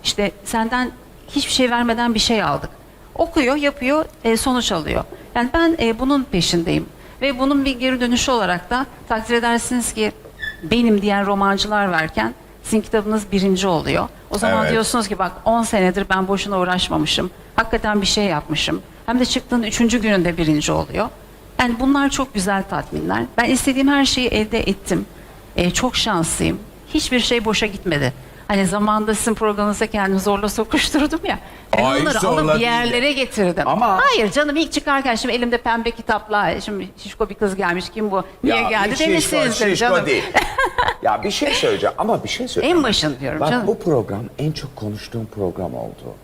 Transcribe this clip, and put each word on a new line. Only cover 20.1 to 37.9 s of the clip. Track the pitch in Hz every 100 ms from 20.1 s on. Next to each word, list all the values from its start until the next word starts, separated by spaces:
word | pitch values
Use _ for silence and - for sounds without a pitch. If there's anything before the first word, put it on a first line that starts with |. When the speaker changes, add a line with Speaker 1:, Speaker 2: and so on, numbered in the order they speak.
| 196 175 170
Speaker 1:
birinci | 156 151 151
oluyor. | 156 151 160 226 - - - - -
Yani | 254 233
bunlar | 262 277 277
çok | 277 262
güzel | 208 185 196 196
tatminler. | 156 139 151 160 202 240 -
Ben | 233
istediğim | 254 - 254 277
her | 285 269
şeyi | - 247
elde | 214 214 226
ettim. | - 196 - 175 202 - - - - -
E, | 175
çok | - 254 -
şanslıyım. | 233 190 160 - 160 185 - - -
Hiçbir | 311 - 254
şey | - 240 220
boşa | 202 220
gitmedi. | 202 190 147 131 - - - -
Hani | 208 190
zamanında | 202 208 214 214 214
sizin | -
programınıza | 214 220 208 208 202 220
kendimi | 214 196 190
zorla | 190 202 208
sokuşturdum | 202 214 302 - 311 294 320
ya. | 381 285 - - - -
Ben |
Speaker 2:
Ay, | 127 139
Speaker 1:
onları | 302 -
Speaker 2:
zorla | - -
Speaker 1:
alıp | 311 311
bir |
Speaker 2:
değil | 233
de. | 233
Speaker 1:
yerlere | 240 240 269
getirdim. | 277 254 - 185 175 147
Speaker 2:
Ama | 160 233 190
Speaker 1:
Hayır | 539 466 214
canım, | 262 294 294
ilk | 311
çıkarken | 294 302 277 269 226
şimdi | 254
elimde | 240 240 233
pembe | 240 226 226
kitapla, | 226 - 214 - 208 185 170
şimdi | 208 202 185 -
şişko | 202 - 214
bir | 202
kız | 208 190
gelmiş, | 190 175 180